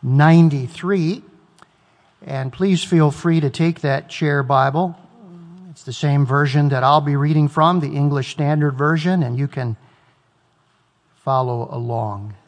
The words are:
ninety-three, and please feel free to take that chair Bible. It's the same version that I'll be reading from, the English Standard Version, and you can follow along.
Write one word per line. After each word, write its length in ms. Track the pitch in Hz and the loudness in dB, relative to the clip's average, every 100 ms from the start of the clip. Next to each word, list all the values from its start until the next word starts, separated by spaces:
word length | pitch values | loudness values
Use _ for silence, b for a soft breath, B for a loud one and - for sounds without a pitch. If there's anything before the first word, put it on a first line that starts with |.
ninety-three, 1200 | 131 135 147 165 165 143 123 - 175 196 160 190 - _ _ _ b b b b b b - | 0 4 6 8 6 2 -6 -8 -4 -2 -2 -4 -10 _ _ _ b b b b b b -12
and 260 | 139 131 | -8 -8
please 300 | - 190 180 | -4 0 0
feel 300 | - 170 151 | 2 2 2
free 260 | 143 175 165 | 2 0 0
to 120 | 147 | 0
take 320 | - 160 165 | 0 -2 0
that 260 | 147 139 - | -2 -4 -6
chair 340 | - 151 143 | -6 -2 -2
Bible. 560 | 131 139 135 143 180 170 - _ 202 175 170 180 185 | 0 2 2 0 -4 -6 -20 _ -20 -20 -20 -20 -20
It's 140 | 156 | -20
the 80 | - | -14
same 340 | 120 147 143 135 | -6 0 0 2
version 440 | 139 147 139 147 | 0 0 2 0
that 120 | 135 | 2
I'll 180 | 127 147 | 4 2
be 140 | 147 | 2
reading 320 | 143 147 156 147 | -2 0 2 0
from, 320 | 143 156 180 | 2 2 2
the 160 | 143 | -2
English 380 | 147 143 143 131 | -2 -2 -2 -6
Standard 440 | - 143 151 147 131 | -4 -2 0 -2 0
Version, 460 | 147 160 160 185 | 0 0 0 0
and 160 | 135 120 | -2 -4
you 80 | 139 | -6
can 300 | - 123 110 b b b b b _ _ _ _ _ _ _ _ | -6 -8 -8 b b b b b _ _ _ _ _ _ _ _
follow 540 | _ - 131 127 120 117 | _ -2 -2 0 -4 -6
along. 640 | - 117 117 110 101 104 101 | -8 -6 -6 -6 -8 -14 -18